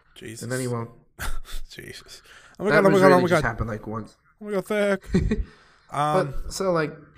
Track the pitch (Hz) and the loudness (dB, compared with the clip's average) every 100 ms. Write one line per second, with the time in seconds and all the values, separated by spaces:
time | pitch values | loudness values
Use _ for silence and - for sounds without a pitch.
0 | _ - 120 110 117 127 127 120 117 - | _ -20 -16 -12 -8 -6 -4 -6 -8 -14
1 | _ - - - - - - - - - | _ -8 -2 -2 -2 -6 -8 -12 -16 -16
2 | - - - - - - 123 151 196 196 | -20 -20 -20 -20 -20 -6 0 4 6 6
3 | 185 180 180 170 127 113 113 107 - 110 | 8 6 6 2 2 -2 -6 -8 -8 -10
4 | 104 _ _ _ 208 196 - 214 202 190 | -12 _ _ _ -6 -6 -2 0 0 0
5 | - 190 - 214 - - _ _ _ 139 | 0 0 2 -2 -4 -12 _ _ _ -4
6 | 147 151 151 131 - - 190 170 151 - | 0 0 0 -4 -6 -4 -2 0 -2 -6
7 | - | -20